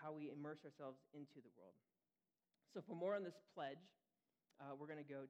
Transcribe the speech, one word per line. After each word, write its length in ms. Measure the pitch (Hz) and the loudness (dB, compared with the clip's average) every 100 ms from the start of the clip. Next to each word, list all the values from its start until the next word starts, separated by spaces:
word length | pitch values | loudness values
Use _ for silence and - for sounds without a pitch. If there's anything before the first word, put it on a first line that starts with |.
how 100 | 156 | 0
we 180 | 156 147 | 2 2
immerse 300 | 143 147 151 | 0 0 -2
ourselves 360 | 151 139 135 131 - | -6 -6 -4 -6 -8
into 280 | 151 143 139 | -8 -8 -10
the 100 | 117 95 | -14 -14
world. 180 | 92 - _ _ _ _ _ _ _ _ - | -16 -18 _ _ _ _ _ _ _ _ -6
So 80 | 190 | -2
for 140 | 180 170 | 0 4
more 200 | 185 202 | 6 6
on 80 | |
this 140 | 175 - - | 4 -2 -8
pledge, 300 | 180 139 151 190 - _ _ _ _ _ - | 0 0 0 -8 -20 _ _ _ _ _ -8
uh, 140 | 139 139 | -4 -2
we're 100 | 151 | -2
gonna 160 | 151 | -2
go 240 | 143 139 | -2 -2